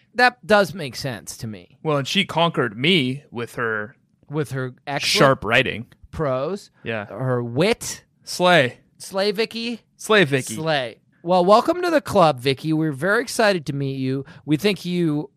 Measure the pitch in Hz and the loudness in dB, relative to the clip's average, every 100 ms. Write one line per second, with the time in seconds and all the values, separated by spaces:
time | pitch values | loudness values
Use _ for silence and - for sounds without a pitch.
0 | _ 226 247 240 156 208 185 180 143 113 | _ 0 2 0 2 2 2 -2 -10 -8
1 | 139 107 - - 113 101 87 _ 156 143 | -8 -8 -12 -12 -12 -12 -18 _ -4 -2
2 | 131 - - 160 170 160 120 107 143 185 | 0 -2 0 0 0 0 -2 -2 2 2
3 | 127 135 - 113 117 - 117 110 107 - | 0 -4 -10 -12 -10 -6 -4 -4 -8 -14
4 | _ _ _ 147 147 135 127 127 - 143 | _ _ _ -8 -6 -6 -8 -10 -8 -6
5 | - - 143 131 98 120 120 101 123 _ | -2 2 4 4 2 2 2 -2 -10 _
6 | - - 151 127 147 196 - _ 117 113 | -14 -6 -4 -2 -4 -8 -12 _ -8 -8
7 | 101 98 131 123 120 120 190 233 - - | -8 -6 -2 -2 -2 0 0 0 -6 -14
8 | _ _ - - 180 175 127 - _ _ | _ _ -14 0 4 6 4 -2 _ _
9 | - 190 202 202 220 226 233 233 _ _ | -10 -4 -2 -2 -4 -6 -8 -10 _ _
10 | - 214 156 135 123 110 160 147 123 - | 2 4 4 2 -2 -6 -2 -2 -4 -10
11 | _ _ 170 185 175 214 247 349 359 311 | _ _ 0 2 6 6 4 0 0 0
12 | - 202 160 131 127 135 156 156 160 135 | 2 4 4 4 0 -2 -2 -2 -2 -2
13 | 175 214 247 - 220 185 143 143 139 135 | 0 0 -2 0 2 2 -2 -6 -4 -4
14 | 131 135 135 - - 151 208 196 175 175 | -4 -4 -8 -14 -2 0 0 -2 -2 -2
15 | 170 147 151 | 0 -2 -4